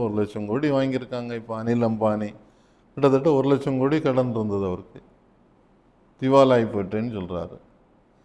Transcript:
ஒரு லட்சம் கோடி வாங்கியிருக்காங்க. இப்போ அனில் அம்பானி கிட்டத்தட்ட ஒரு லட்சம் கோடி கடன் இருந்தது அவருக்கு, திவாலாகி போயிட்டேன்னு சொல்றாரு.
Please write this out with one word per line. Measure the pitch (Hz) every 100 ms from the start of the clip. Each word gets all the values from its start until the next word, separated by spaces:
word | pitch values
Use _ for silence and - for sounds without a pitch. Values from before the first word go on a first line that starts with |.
ஒரு | 113 104
லட்சம் | 104 110 104
கோடி | 120 151
வாங்கியிருக்காங்க. | 135 135 127 127 123 120 117
இப்போ | 113 113
அனில் | 117 120 117
அம்பானி | 110 110 107 104 - - _ _ _ _
கிட்டத்தட்ட | - 139 131 160
ஒரு | 139 135
லட்சம் | 139 139 131
கோடி | 135 156
கடன் | 151 127 127 113
இருந்தது | 107 101 95
அவருக்கு, | 92 - - - _ _ _ _ _ _ _ _ _ _ -
திவாலாகி | 131 135 131 123 110
போயிட்டேன்னு | 104 95 107 120 107
சொல்றாரு. | 87 87 87 - _ _ _ _ _ _